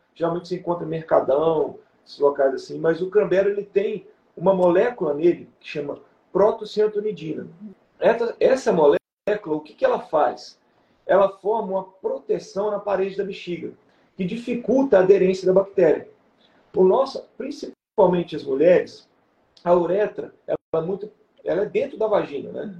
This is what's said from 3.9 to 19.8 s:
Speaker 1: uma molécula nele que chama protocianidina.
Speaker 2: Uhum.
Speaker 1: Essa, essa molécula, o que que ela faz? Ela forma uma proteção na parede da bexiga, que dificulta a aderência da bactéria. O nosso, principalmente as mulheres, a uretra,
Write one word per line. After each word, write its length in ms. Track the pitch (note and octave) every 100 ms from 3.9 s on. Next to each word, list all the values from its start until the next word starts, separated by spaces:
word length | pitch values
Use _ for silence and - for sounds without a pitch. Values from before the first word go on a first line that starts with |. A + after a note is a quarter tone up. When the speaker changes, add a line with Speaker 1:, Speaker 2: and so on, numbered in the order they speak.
| G#3 - _ _ -
Speaker 1:
uma 160 | F3+
molécula 600 | F#3+ F3+ F3 A#3+ A#3+ D#3+
nele 340 | C#3+ E3+ - - _
que 80 | -
chama 300 | D3+ C#3+ - _ _ _
protocianidina. 1120 | F3+ G#3 A3+ G#3 G#3 G#3+ G#3 G#3+ D#3+ D#3 C#3+
Speaker 2:
Uhum. 280 | E3+ - G#3 - _ -
Speaker 1:
Essa, 360 | F#3 A#3 A#3+ -
essa 320 | - F3 A#3
molécula, 840 | F3 D3 - _ _ - G#3 D#3+ D#3
o 40 |
que 140 | -
que 100 | -
ela 160 | C4 A3
faz? 580 | - D#3 B2 - - - _ _ _ _ -
Ela 220 | F#3 G3 -
forma 340 | G3+ A3+ G3
uma 120 | F#3+
proteção 840 | - _ - C4+ - F3+ - F#3+ G#3
na 80 | G3+
parede 380 | G3+ F#3+ G3 F#3+
da 80 |
bexiga, 480 | F#3+ F#3 F3 E3+ - - _ _ _ -
que 80 |
dificulta 720 | F3+ A#3 - A#3+ - C4+ C4+ F#3+
a 40 |
aderência 440 | F#3 G3 F#3 F#3 F#3
da 60 |
bactéria. 560 | F3+ - - D#3+ C#3+ - _ _ _ _ _ _
O 100 | F3
nosso, 400 | F#3 A#3 C#4 - - -
principalmente 1000 | C4+ - - - _ - F3+ F3 E3+
as 100 | D3+
mulheres, 640 | C#3 C3+ E3+ E3+ - - _ _ _ _ _ _
a 100 | F3
uretra, 580 | F3+